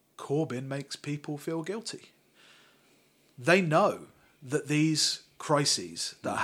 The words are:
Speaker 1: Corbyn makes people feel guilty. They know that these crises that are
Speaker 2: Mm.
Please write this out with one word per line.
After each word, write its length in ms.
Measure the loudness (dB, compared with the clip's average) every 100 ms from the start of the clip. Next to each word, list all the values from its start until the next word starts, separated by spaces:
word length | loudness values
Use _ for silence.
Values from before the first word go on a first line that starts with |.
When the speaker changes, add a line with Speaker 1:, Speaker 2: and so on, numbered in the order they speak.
| _ -14
Speaker 1:
Corbyn 480 | -4 -2 0 -4 -6
makes 280 | -6 -8 -10
people 420 | -6 -6 -6 -8
feel 240 | -4 -4
guilty. 500 | -4 -8 -8 -12 -16 _ _ _ -20 -20 -20 _ _ _ _ _ _ -4
They 240 | 4 4
know 460 | 6 4 4 0 -8 _ _ _
that 260 | -4 -4 0
these 540 | 2 4 4 0 -2 -10 -8
crises 800 | 2 2 4 0 -2 -8 -10 -6
that 80 | -4
are 60 |
Speaker 2:
Mm. 40 | -2